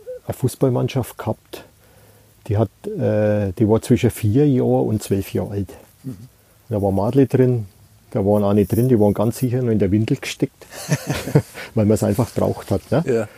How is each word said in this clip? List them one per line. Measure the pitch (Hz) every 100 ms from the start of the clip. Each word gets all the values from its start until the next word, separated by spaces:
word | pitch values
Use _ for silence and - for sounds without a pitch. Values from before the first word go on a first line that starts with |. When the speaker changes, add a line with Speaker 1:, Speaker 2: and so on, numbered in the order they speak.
| - - -
Speaker 1:
eine |
Fußballmannschaft | - 127 - 135 127 131 127 113 -
gehabt, | - - _ - - _ _ _ - _ _ _ -
die | 104
hat, | 110 _ 208
äh, | 214 110 107 107 104 98 -
die | 104
war | 110
zwischen | - 120 113
vier | - 104 123 147
Jahren | 127 120 127 131
und | 107
zwölf | - 98 -
Jahre | 101 101
alt. | 101 95 - - _
Speaker 2:
Mhm. | 135 95 123 _ _ _ -
Speaker 1:
Da | 107
war | 101
Madli | 95 107 135 127
drin, | 123 127 123 101 - - _ _
da | 117
waren | 98 104
auch | 101
nicht | 104 98
drin, | 101 127
die | 117
waren | 104
ganz | 98 113 -
sicher | 127 127
noch | 120
in | 107
der | 98
Windel | 107 110 139
gesteckt, | - - 139 _ - - - 156 -
<laughs> | 120 - 147 - - -
weil | 113
man | 104
es | 107
einfach | 110 104 113
braucht | - 98 - -
hat, | 92 -
ne? | 131 170
Speaker 2:
Ja. | 117 -